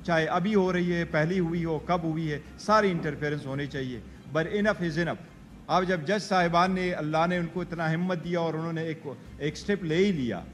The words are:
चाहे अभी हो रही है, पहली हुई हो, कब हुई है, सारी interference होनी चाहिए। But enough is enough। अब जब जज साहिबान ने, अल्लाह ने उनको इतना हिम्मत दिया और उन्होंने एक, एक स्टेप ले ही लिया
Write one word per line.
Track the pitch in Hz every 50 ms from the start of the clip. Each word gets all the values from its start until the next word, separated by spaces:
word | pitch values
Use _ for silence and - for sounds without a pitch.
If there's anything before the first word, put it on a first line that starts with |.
| -
चाहे | - 170 160 160
अभी | 156 160 180 175 214
हो | 220 196 185 185
रही | 180 180 175 175
है, | 175 170 170
पहली | - 165 156 151 165 185 190
हुई | 175 160 170 175 165
हो, | 165 160 147
कब | - - 175 180
हुई | 160 160 156 160 165 156
है, | 147 135 - - - -
सारी | - - 214 214 208 196
interference | 175 160 160 156 143 123 147 147 151 147 127
होनी | 135 135 139 147
चाहिए। | 135 143 139 135 127 123 110 - - - - - - 135
But | 156 160 208
enough | 214 208 208 220 202 -
is | 175 170 147
enough। | 165 175 156 120 - - - - - - - - - - -
अब | 156 180 185
जब | 175 190 175 147
जज | 147 202 214
साहिबान | - - 190 185 175 170 170 170 180 190
ने, | 190 185 180 180
अल्लाह | 175 - 156 151 156 160 165
ने | 175 180 180
उनको | 175 160 - 180
इतना | 175 170 170 165 165 156
हिम्मत | 160 165 180 185 185 165
दिया | 147 175 175 170
और | 165 165 151
उन्होंने | 156 165 170 165 160 160 160
एक, | 156 156 - 143 120 - - - - -
एक | 139 151 147
स्टेप | - - - 202 196 196
ले | 160 156
ही | 170 196 208
लिया | 185 151 127 117 101 85 82 -